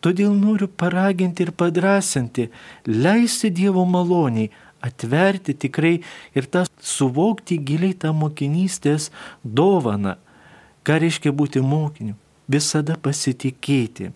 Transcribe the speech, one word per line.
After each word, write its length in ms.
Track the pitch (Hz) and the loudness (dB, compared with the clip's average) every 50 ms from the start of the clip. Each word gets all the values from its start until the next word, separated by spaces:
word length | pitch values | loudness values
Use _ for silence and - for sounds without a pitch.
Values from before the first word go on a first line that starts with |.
| - | 0
Todėl 320 | 170 185 180 202 202 202 | 0 0 2 2 2 2
noriu 300 | 202 196 214 214 208 202 190 | 4 2 2 2 0 -2 -4
paraginti 760 | - _ 175 180 180 185 190 202 196 175 190 180 170 - 180 | -4 _ -2 0 0 2 2 0 2 2 0 -2 0 -2 -4
ir 40 | 170 - | -4 0
padrąsinti, 960 | - 175 175 165 180 180 196 196 196 190 - - 139 123 113 - - 120 113 - - - - - - _ | 0 0 0 2 2 2 4 2 2 2 0 -2 -2 -4 -4 -2 -4 -4 -4 -6 -16 -20 -20 -20 -12 _
leisti 680 | - 110 110 131 170 202 233 240 226 - - - 220 | -2 0 2 4 4 4 4 4 2 0 0 -2 -2
Dievo 380 | 175 170 190 202 190 185 180 180 | 0 2 2 2 2 2 2 2
maloniai 600 | 180 180 180 175 180 175 160 131 117 110 110 104 - - - - _ _ - | 2 0 2 2 2 2 2 2 2 0 -2 -2 -4 -14 -20 -20 _ _ -10
atverti 720 | 123 - - - 113 131 156 180 196 196 190 190 - 139 | -10 -8 -8 -4 0 2 4 4 2 2 0 -4 -6 -6
tikrai 380 | - - 135 - - 156 165 170 170 170 - - - - - _ | -4 -4 -4 -2 0 2 2 2 0 -2 -10 -18 -20 -20 -6 _
ir 100 | 135 131 | -4 -4
tą 220 | - - 180 180 - _ | 0 0 0 0 0 _
suvokti 800 | _ - - - - 143 131 123 143 175 220 226 - - - 180 | _ -10 -8 -2 0 0 0 2 2 2 2 0 -2 -4 -4 -4
giliai 400 | 160 147 135 147 160 175 190 185 | -4 -2 -2 -2 0 0 0 -2
tą 140 | 185 - 156 156 | -2 -2 -2 0
mokinystės 960 | 156 156 151 151 - 147 139 147 170 185 190 - - - 143 147 156 151 - - - - - - _ | 0 -2 -2 -2 -4 -4 -2 0 0 0 -2 -2 -2 0 0 0 0 -2 -6 -12 -18 -20 -20 -20 _
dovaną. 760 | _ 123 107 123 160 190 202 180 139 117 104 101 101 98 90 - _ _ _ - - - - - - _ _ _ _ | _ -4 0 2 4 4 4 2 2 0 -2 0 -2 -4 -4 -6 _ _ _ -20 -20 -20 -20 -20 -20 _ _ _ _
Ką 160 | - 147 160 | 0 2 2
reiškia 320 | 160 170 156 - - 151 139 | 2 0 0 0 -2 -2 0
būti 300 | 143 147 139 - 139 131 | 0 -2 0 0 0 0
mokiniu? 540 | 135 143 156 156 147 151 - 113 110 101 - _ _ _ _ _ - | 2 0 0 -2 -4 -6 -8 -10 -10 -10 -10 _ _ _ _ _ -2
Visada 500 | 135 147 147 - - 156 147 151 160 - | 0 0 0 0 0 -2 0 0 -4 -4
pasitikėti. 1080 | _ 139 143 - - - 127 - - 135 131 _ - - 143 135 120 107 - - 98 90 - | _ -4 -4 -2 -2 -4 -4 -2 -4 -6 -6 _ -4 0 0 0 0 -2 -6 -10 -12 -12 -12